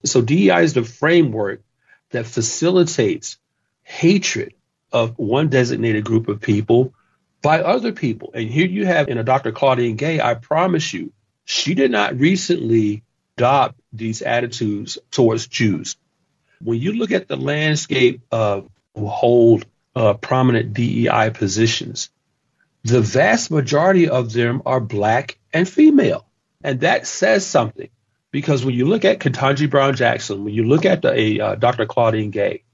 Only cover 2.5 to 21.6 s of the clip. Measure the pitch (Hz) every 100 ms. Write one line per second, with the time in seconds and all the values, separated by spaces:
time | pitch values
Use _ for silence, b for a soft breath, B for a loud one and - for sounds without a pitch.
2.5 | - 165 185 170 - 110 80 - - _
3.5 | _ _ _ _ - 160 196 - 113 87
4.5 | _ _ _ _ 120 113 117 104 127 156
5.5 | 131 120 - 117 107 107 113 113 104 -
6.5 | 104 104 120 131 _ _ _ _ _ 143
7.5 | 160 165 240 202 - 131 110 - 117 110
8.5 | 127 185 190 196 170 139 117 117 131 117
9.5 | 110 139 127 120 110 147 160 120 117 -
10.5 | 156 185 165 156 90 - _ _ _ -
11.5 | - - 175 - 113 104 123 147 185 -
12.5 | 180 117 113 107 104 _ _ _ - 123
13.5 | 135 123 - _ 107 113 110 - 120 120
14.5 | 110 110 104 110 - _ - 117 113 -
15.5 | - 110 85 - - _ _ _ _ _
16.5 | _ 113 117 151 220 220 196 - 139 135
17.5 | 147 151 151 - 131 123 120 _ 117 107
18.5 | 101 - _ _ 110 104 - 123 120 117
19.5 | 110 - _ _ - 110 101 - 131 127
20.5 | 117 113 107 117 113 117 113 110 110 101
21.5 | 98